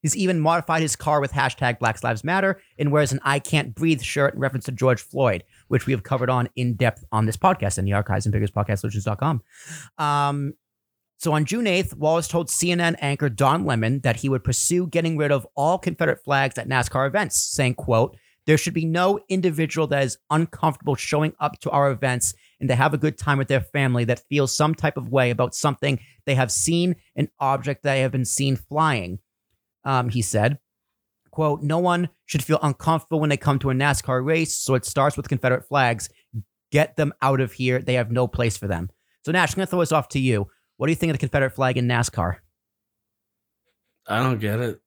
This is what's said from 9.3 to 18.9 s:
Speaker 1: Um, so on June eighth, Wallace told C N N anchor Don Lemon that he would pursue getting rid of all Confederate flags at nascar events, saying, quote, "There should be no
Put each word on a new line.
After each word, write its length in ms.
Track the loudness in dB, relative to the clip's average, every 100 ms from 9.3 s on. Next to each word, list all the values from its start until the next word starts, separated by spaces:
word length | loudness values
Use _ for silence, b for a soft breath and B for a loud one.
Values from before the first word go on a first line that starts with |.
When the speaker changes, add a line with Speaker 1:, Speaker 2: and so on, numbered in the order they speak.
| -2 B B B -16 B -6
Speaker 1:
Um, 560 | -2 0 0 -2 -6 -8 _ _ _ _ _ _
so 140 | -2
on 120 | 0 0
June 200 | 0 0
eighth, 280 | 0 -2 -2
Wallace 320 | 0 2 0
told 220 | -2 -2
C 200 | -2 0
N 100 | 2
N 160 | 0 0
anchor 280 | -4 -2 -2
Don 340 | 2 2 2
Lemon 360 | 0 0 0 0
that 160 | 0 -2
he 120 | -2
would 160 | -2
pursue 420 | -2 -2 0 0 0
getting 300 | -2 0 0
rid 160 | 0
of 140 | 0 -2
all 240 | -2 0 0
Confederate 440 | -2 -2 -2 -2
flags 360 | 0 0 0 -4
at 100 | -2
nascar 380 | 0 0 0 0
events, 300 | 0 -2 -2
saying, 380 | -2 0 0
quote, 420 | -2 2 2 2 b b b 2
"There 100 | 2
should 160 | 2
be 100 | -4
no 340 | -2